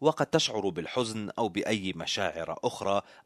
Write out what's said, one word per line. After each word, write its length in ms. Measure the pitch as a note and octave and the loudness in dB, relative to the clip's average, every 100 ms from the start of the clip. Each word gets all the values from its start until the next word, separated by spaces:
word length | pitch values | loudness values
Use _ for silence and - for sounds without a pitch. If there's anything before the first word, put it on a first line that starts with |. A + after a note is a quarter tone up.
وقد 240 | D3 - C#3+ | 0 0 4
تشعر 440 | D#3+ - A2 G2 | 4 4 2 0
بالحزن 600 | E2 D#2 B2+ A2+ A2 G#2 | -2 -2 -2 -2 -4 -6
أو 200 | - A2+ | -2 0
بأي 440 | F2+ - A2 F#2+ E2 | 0 0 0 0 -6
مشاعر 640 | E2 - F#2 E2 E2 - | -4 -2 -2 -2 -6 -4
أخرى، 380 | B2 - G2 G2 - - | -4 -2 0 0 -2 -10